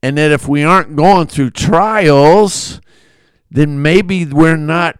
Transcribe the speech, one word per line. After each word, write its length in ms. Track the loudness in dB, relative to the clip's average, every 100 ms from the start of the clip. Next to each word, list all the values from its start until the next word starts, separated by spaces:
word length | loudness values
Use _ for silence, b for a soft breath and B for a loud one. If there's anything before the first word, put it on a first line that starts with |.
And 140 | -4 -2
that 140 | 0
if 160 | 0 -2
we 160 | -2
aren't 320 | 0 0 -2 -2
going 320 | 2 2 0
through 240 | -4 -6
trials, 1300 | -4 -2 0 0 0 2 4 4 4 2 -4 -12 -16 _ _ _ _ _ _ _
then 320 | -2 -2 -2
maybe 420 | 0 0 0 -6 -4
we're 320 | 2 2 2
not 400 | -2 -4 -4 -8